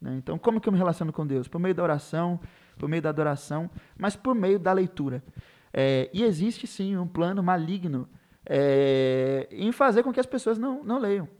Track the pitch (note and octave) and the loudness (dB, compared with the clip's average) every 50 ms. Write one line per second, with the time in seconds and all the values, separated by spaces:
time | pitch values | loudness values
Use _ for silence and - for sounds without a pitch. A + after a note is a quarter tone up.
0 | - - B2+ C3 C3 - E3 E3 - A#3 A3+ A3 - A3+ G3 F3+ F#3 F3 E3 - | -10 -8 -8 -8 -6 -6 -6 -2 0 2 2 2 2 2 2 2 2 2 0 -2
1 | E3 D#3 D3+ - D#3 C#3+ C#3 C3 B2 - - E3 F3 F#3+ F#3 E3 F3 E3 D3+ C#3+ | -2 -6 -4 -4 -2 -2 -2 -2 -2 -4 -4 -2 0 0 0 0 0 0 0 -2
2 | - - - D#3+ E3+ F3 F3 E3+ - - - - _ _ - - - D3 D#3+ E3 | -4 -4 -4 -2 -2 -2 -2 -4 -6 -12 -20 -20 _ _ -14 -8 -4 -2 -2 0
3 | D3+ D#3 D3 D3 D#3 D3+ C#3+ C#3 - - D3 D#3 E3 F3+ - - - - - - | 0 0 0 0 0 0 -2 -4 -6 -6 -6 -6 -6 -8 -10 -14 -20 -20 -12 -6
4 | F#3+ G#3 G3+ - - C4 B3+ A#3 F#3 F#3 G3 G3+ E3 F#3 F#3 F#3+ F#3 E3+ - - | -4 -4 -4 -2 -2 0 0 2 4 2 2 2 4 2 2 2 2 0 -2 -4
5 | D3 C3+ B2 C3 - - - - - - - _ _ _ - - C3+ C3+ C3+ C3 | -4 -4 -4 -6 -10 -12 -18 -20 -20 -20 -20 _ _ _ -2 0 2 2 2 2
6 | B2+ - - F#3 A#3+ A3+ F#3 D3+ F#3 A#3 A3 - - - - - F#3+ G3 G3 F#3 | 0 -2 -2 0 2 2 2 2 0 -2 -2 -4 -8 -10 -8 -6 -4 -4 -2 -2
7 | F3+ E3+ F3+ D#3+ E3+ F3 F#3+ G3+ F3+ F3+ F#3 F3 D#3+ D#3+ G3 G3 F3 F3 C#3 B2+ | -4 -4 -2 -2 0 0 0 0 0 2 2 0 0 -2 -4 -4 -4 -4 -4 -4
8 | B2+ - - - _ _ _ _ - - D3 C#3+ C#3+ C#3 C#3 C#3 C#3 C3+ C3+ C3+ | -4 -6 -12 -20 _ _ _ _ -8 -2 2 2 4 4 6 6 6 4 4 4
9 | C3 C3 C3 C3 C3 C3+ C3+ C3+ C3 - - - F#3+ A3 A#3+ - C#4 C4 G3+ A3+ | 4 2 2 2 2 2 0 -2 -4 -6 -8 -4 -2 -2 0 2 4 4 4 4
10 | A#3+ C4 A#3 B3+ B3+ B3+ - B3+ - A3 A3+ A3 A#3 C4+ B3+ C#4+ D4 G#3 A#3 C4+ | 2 2 2 -2 -2 -2 -2 -4 -2 -2 -2 0 -2 -4 -6 -6 -6 -4 -4 -2
11 | A#3+ G3+ G3+ G3+ E3 C#3 - | 0 0 0 -2 -2 -6 -12